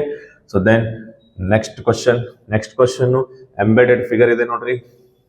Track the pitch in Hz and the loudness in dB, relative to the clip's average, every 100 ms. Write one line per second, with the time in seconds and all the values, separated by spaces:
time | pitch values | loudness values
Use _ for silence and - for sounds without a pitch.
0 | 147 - - _ _ 98 101 143 113 - | -2 -8 -16 _ _ -2 2 2 0 -8
1 | - - _ - 95 107 - - - - | -16 -20 _ -10 -2 0 -2 -4 -4 0
2 | 127 120 117 - - 107 - - 123 - | 0 -2 -4 -14 -6 -6 -4 0 0 0
3 | 123 131 131 - - - 107 110 123 123 | 0 0 -4 -10 -12 -2 2 4 4 2
4 | - 113 120 117 120 117 120 123 - _ | 0 2 2 2 -2 -4 -6 -6 -8 _
5 | _ _ | _ _